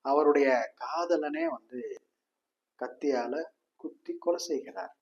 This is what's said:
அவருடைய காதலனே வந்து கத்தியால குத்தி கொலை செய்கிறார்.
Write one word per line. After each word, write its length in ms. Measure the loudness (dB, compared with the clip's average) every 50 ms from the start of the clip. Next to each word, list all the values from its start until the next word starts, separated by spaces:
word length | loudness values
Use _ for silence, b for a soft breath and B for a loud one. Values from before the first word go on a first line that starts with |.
அவருடைய 720 | _ 2 4 6 6 6 6 6 6 6 4 2 2 -2 _ _
காதலனே 680 | -10 -6 -4 -4 0 2 2 0 2 -4 -4 -4 -4 -4
வந்து 520 | -4 -8 _ _ -10 -10 -8 -8 -12 -12 _ _ _ _ _ _ _ _ _ _ _ _ _ _ _ _
கத்தியால 640 | -10 -10 -8 -4 0 0 0 0 0 -2 -4 -4 -6 -8 _ _ _ _ _
குத்தி 420 | _ -14 -14 -14 _ _ -10 -10
கொலை 280 | -4 -2 -2 -2 -2 -2
செய்கிறார். 520 | -4 -4 -4 -4 -8 -12 -12 -12 -12 -14 _